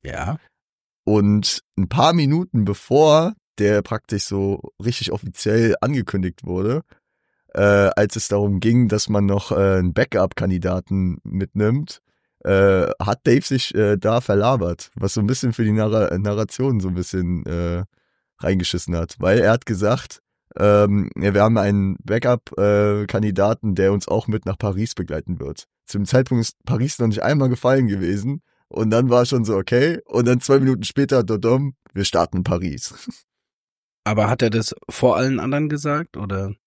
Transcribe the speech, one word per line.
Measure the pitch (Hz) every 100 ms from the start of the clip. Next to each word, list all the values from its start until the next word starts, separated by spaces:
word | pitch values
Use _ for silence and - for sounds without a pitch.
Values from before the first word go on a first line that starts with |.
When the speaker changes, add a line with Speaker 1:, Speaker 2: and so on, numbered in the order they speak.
Speaker 1:
Ja. | 135 85 87 156 _ _ _ _ _ _
Speaker 2:
Und | - 104 101 104 95 - _ -
ein | 92
paar | - 143
Minuten | 170 139 156 180 117
bevor | 101 101 - 135 156 156 170 214 _ -
der | 101 104
praktisch | 101 101 _ 104
so | - 98 98 101 - _
richtig | 107 120 -
offiziell | 98 - - 104 110 113 -
angekündigt | 123 139 - 101 92 82
wurde, | - 90 101 143 - _ _ _ _ _ _
äh, | -
als | 101 101 98 - 104 -
es | -
darum | 101 101 95
ging, | 104 120 117
dass | 104 -
man | 104 101
noch, | 98 -
äh, | 85 98 95
einen | 90
Backup-Kandidaten | 82 - 107 92 - 104 92 90 90 - 98 92 85
mitnimmt, | - 95 95 98 104 131 151 - _ _ _ _
äh, | - 98 98 95 - -
hat | 98 - -
Dave | 123 -
sich, | 131 - -
äh, | 104 101
da | 107 117
verlabert, | - 101 107 131 87 85 - -
was | 98
so | -
ein | 104
bisschen | 131 127
für | 113
die | 110
Narra-, | 107 107 110 101 90
Narration | 104 104 107 - 131 117
so | 92
ein |
bisschen, | 90 87 95 90 87 -
äh, | 85 85 87 92 _ _ _ _ _
reingeschissen | 85 95 87 87 - 85
hat. | 82 -
Weil | 90 107
er | 101
hat | 117 -
gesagt, | 104 104 131 - - _ _ _ -
ähm, | 101 104 104 101 92 -
ja, | 95
wir | 98
haben | 110 113
einen | 101 101 95 -
Backup, | - 113 120 123 - -
äh, | 101 104 104 104 104
Kandidaten, | 98 107 92 101 113 107 92
der | 95
uns | 101 -
auch | 104 -
mit | 110 -
nach | 95
Paris | 104 95 113 -
begleiten | 87 76 - 87
wird. | 69 - - _ -
Zu | 101
dem | 101
Zeitpunkt | 127 127 123
ist | 113 -
Paris | - 127 131 -
noch | 117
nicht | 104
einmal | 110 147 131
gefallen | 120 123 135 123
gewesen. | 98 87 101 110 143 _ _ _
Und | - 110
dann | 113 127
war | 123 123
schon | 135
so, | 110 101
okay. | 92 123 147 170 -
Und | - 120
dann | 123
zwei | - 139
Minuten | 131 123
später, | 107 - 139 131
dodom, | 101 107 113 131 139 - _
wir | 95
starten | 98 92 85 90
in |
Paris. | 90 85 87 71 - - -
<laughs> | - _ _ _ _ _ _ _ _ -
Speaker 1:
Aber | 110 104
hat | 123
er | 117
das | 113 110 - -
vor | - 127 90
allen | 131 131
anderen | 135 143 151
gesagt, | 147 147 147 170 69
oder? | 101 95 98 101